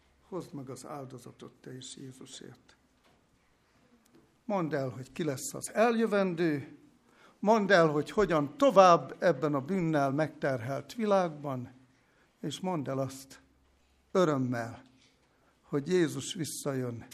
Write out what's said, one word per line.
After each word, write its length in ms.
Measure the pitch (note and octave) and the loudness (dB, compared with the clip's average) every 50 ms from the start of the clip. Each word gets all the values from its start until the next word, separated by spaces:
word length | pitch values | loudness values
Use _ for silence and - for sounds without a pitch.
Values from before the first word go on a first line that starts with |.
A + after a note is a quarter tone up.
| _ _ _ _ _ | _ _ _ _ _
Hozd 260 | - G3 F3 D#3+ - - | -12 -10 -10 -10 -10 -12
meg 160 | C#3+ B2+ C3 | -14 -12 -12
az 160 | B2+ - - | -14 -14 -14
áldozatot 680 | - D3+ C#3+ C3+ B2+ C3 A#2+ - B2+ A#2 - B2 B2 | -14 -14 -12 -14 -14 -16 -18 -18 -20 -20 -20 -20 -20
te 240 | - _ - C3+ C3 | -20 _ -18 -18 -16
is 200 | B2+ B2 - - | -16 -16 -16 -16
Jézusért. 840 | - C#3 C3 B2+ - - B2+ - - - - B2+ - _ _ _ _ _ _ _ _ _ _ _ _ _ _ _ _ _ _ _ _ _ _ _ _ _ _ _ _ _ _ _ - _ _ _ _ _ | -16 -16 -18 -18 -18 -20 -18 -18 -18 -18 -18 -20 -20 _ _ _ _ _ _ _ _ _ _ _ _ _ _ _ _ _ _ _ _ _ _ _ _ _ _ _ _ _ _ _ -20 _ _ _ _ _
Mondd 300 | - G#3 F#3+ E3 C#3+ D3+ | -4 -2 -2 -2 0 -2
el, 140 | C#3 C3+ B2+ | -2 -2 -4
hogy 220 | G#2 B2+ C3 - | -6 -10 -14 -12
ki 120 | - - E3+ | -8 -6 -4
lesz 300 | D3+ C3+ B2+ - - - | -4 -4 -6 -8 -10 -10
az 200 | C3 - - - | -10 -10 -4 0
eljövendő, 1040 | - A3 A#3+ A#3 A3+ A3+ G3 G#3 G3+ F#3+ F#3 E3+ D#3+ F3 E3 D3 C#3 - - - - - - _ _ _ _ _ _ - - _ _ | 2 2 2 2 2 0 2 2 2 2 0 0 0 0 0 0 -2 -6 -10 -16 -20 -20 -20 _ _ _ _ _ _ -20 -20 _ _
mondd 320 | - G3+ A3+ A3 G3+ F#3 | 2 2 4 4 4 6
el, 160 | G3+ E3+ E3 | 6 6 6
hogy 240 | D#3 D3 D3+ D3 - | 6 4 0 -2 0
hogyan 460 | - G#3+ G3+ D#3+ E3+ D3+ D3 C3+ - | 0 0 2 4 2 2 0 0 0
tovább 580 | - C#4 C4+ F#3 F#3+ F#3+ F3+ E3+ E3 C3+ - - - | 2 4 6 8 10 10 10 10 6 4 0 -6 0
ebben 340 | G3+ F3+ D#3 C#3 D3+ D3 D3 | 2 2 2 2 0 -2 -2
a 80 | C#3 | -2
bűnnel 500 | C3 D3+ G3 F#3+ E3 D#3+ D#3 C#3+ C#3 C#3 | -2 -2 -2 -2 0 0 2 2 0 0
megterhelt 840 | C3 D3 D#3 C#3 - - D#3+ C#3+ C3 A#2+ A2 B2+ C#3 C3 - - - | 0 0 -2 -2 -4 -4 -4 -4 -4 -4 -4 -6 -8 -8 -10 -10 -8
világban, 800 | A#3+ A3 G#3 G3 F#3+ F3+ E3+ D3+ D3 C#3+ C#3+ C3 B2+ A#2+ - - - - _ _ _ _ _ _ _ _ _ _ _ | -4 0 2 2 2 2 0 -4 -8 -8 -8 -8 -8 -8 -12 -16 -20 -20 _ _ _ _ _ _ _ _ _ _ _
és 200 | - D#3 - - | -10 -10 -8 -6
mondd 300 | - F#3 F3+ D#3 B2+ C3+ | -6 -4 -4 -4 -4 -4
el 100 | C3+ C3+ | -4 -4
azt 420 | C3+ C3 - - - - - - - _ _ _ _ _ _ _ _ _ _ _ _ _ | -4 -4 -8 -12 -18 -20 -20 -20 -20 _ _ _ _ _ _ _ _ _ _ _ _ _
örömmel, 720 | - F#3+ F3+ D#3 D3 C3 C3 B2 B2+ A#2 A#2 A2+ A2 - - - _ _ _ _ _ _ _ _ _ _ _ _ _ _ | 2 2 4 4 2 2 0 -2 -2 -4 -6 -8 -10 -16 -20 -20 _ _ _ _ _ _ _ _ _ _ _ _ _ _
hogy 260 | _ - - C#3+ C#3 | _ -6 -6 -4 -2
Jézus 460 | D#3+ F3+ F3+ E3 C#3 C3 C#3 - - - | 0 2 2 2 0 -2 -6 -8 -8 -8
visszajön, 720 | F3+ D#3 - - - - D3 C3+ C3 B2+ A#2+ A2+ A2 - - | -8 -8 -8 -8 -8 -6 -6 -4 -4 -4 -6 -8 -10 -14 -16